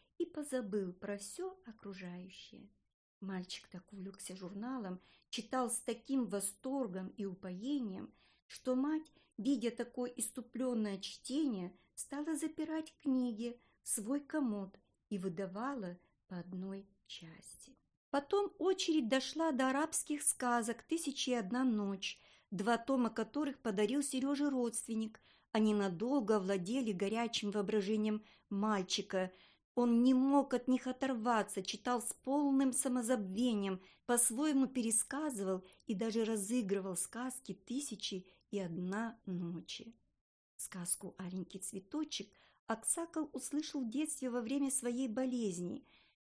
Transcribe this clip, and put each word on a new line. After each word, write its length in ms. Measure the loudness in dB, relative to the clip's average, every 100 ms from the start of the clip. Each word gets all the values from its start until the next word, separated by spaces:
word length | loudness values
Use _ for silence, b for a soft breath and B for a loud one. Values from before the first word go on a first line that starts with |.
| b _
и 60 | -4
позабыл 680 | -4 -4 -4 -2 -2 -2
про 240 | -6 -8 -6
всё 420 | -8 -6 -8 -8 -18
окружающее. 1040 | -14 -12 -10 -10 -10 -12 -16 -18 -18 -20 _ _ _ _ _
Мальчик 480 | -4 -4 -4 -10 -12
так 240 | -16 -14
увлёкся 440 | -10 -10 -10 -10 -8
журналом, 640 | -8 -6 -4 -4 -4 -6 b b _
читал 400 | -8 -2 0 2
с 100 | 0
таким 480 | -2 -4 0 0 2
восторгом 800 | 0 0 -2 -2 0 0 -2 -6 -6
и 80 | -6
упоением, 880 | -6 -8 -6 -2 0 -2 -4 -10 b b b _
что 300 | -6 0 2
мать, 360 | 2 0 -2 b b -4
видя 340 | 0 2 0
такое 420 | -2 -6 -4 -4 -2
исступлённое 800 | -4 -4 -10 -2 0 0 0 -2
чтение, 760 | -8 -10 -4 0 0 0 -4 b b -12
стала 400 | -8 -6 -2 -2
запирать 600 | -2 -4 -4 -4 -6 _
книги 580 | 0 2 2 -2 -6 -8 b b
в 80 | -2
свой 320 | 0 0 -2
комод 580 | -2 0 0 -2 -6 -12 _ _ _
и 80 | -4
выдавала 840 | -4 -4 -6 -4 -6 -4 -6 -10 b _ _
по 100 | -10
одной 500 | -8 -8 -6 -8 -12 _ _
части. 680 | -16 -14 -18 -18 -18 -20 -20 _ _ _
Потом 420 | -4 2 2 2 0
очередь 500 | 2 2 4 4 4
дошла 420 | 2 0 0 2
до 200 | 4 4
арабских 500 | 2 0 -2 -2 2
сказок 600 | 2 2 2 2 0 -4
«Тысяча 480 | -2 -2 0 -2 0
и 20 |
одна 320 | 0 0 2 2
ночь», 520 | 2 0 -2 -6 -8 B B B
два 260 | -2 2 2
тома 320 | 2 2 2
которых 520 | 0 -2 0 -2 -2
подарил 420 | -2 2 4 2
Серёже 460 | 0 0 0 2 2
родственник. 720 | 2 0 -2 -2 -2 -2 -6 b b b
Они 200 | 4 6
надолго 640 | 6 2 0 2 2 4 4
овладели 560 | 4 0 2 0 0
горячим 600 | 0 0 0 0 0 0
воображением 720 | 0 2 2 2 2 2 0 B B _
мальчика. 800 | 0 2 2 2 -2 0 -2 -2 B B B _
Он 300 | 2 6 8
не 100 | 8
мог 400 | 8 8 6 6
от 140 | 0 2
них 180 | 2 2
оторваться, 800 | -2 0 0 2 2 2 -2
читал 380 | -4 -4 0 2
с 120 | 2
полным 600 | -2 0 2 4 6 4
самозабвением, 1080 | 4 2 0 2 0 0 2 2 4 2 -2 B B 2
по-своему 600 | 4 6 4 4 4 4
пересказывал 960 | 2 2 0 0 -2 -2 -2 -2 -2 B B -6
и 80 | -2
даже 300 | 0 0 0
разыгрывал 720 | 0 0 0 2 0 -2 -4
сказки 560 | -4 -4 -8 -8 -10
«Тысячи 720 | -12 -6 -6 -6 -6 -6 -6 -10 B _
и 80 | -4
одна 580 | -4 -4 -2 -2 -4 -6 -6
ночи». 720 | -4 -4 -6 -10 -12 -12 -18 _ _ _ _ _ -10
Сказку 580 | -8 -6 -2 -2 -4 -8
«Аленький 440 | -6 -6 -8 -8
цветочек» 680 | -8 -10 -6 -6 -4 -6 -10 b b b -6
Аксаков 640 | -4 0 -2 -2 -4 -4
услышал 500 | -6 -4 -4 -4 -4
в 80 | -2
детстве 400 | -2 -2 -2 -2
во 120 | -2
время 300 | -2 0 2
своей 360 | 0 0 -2 -2
болезни. 800 | 0 0 0 -2 -2 -4 -6 b b b b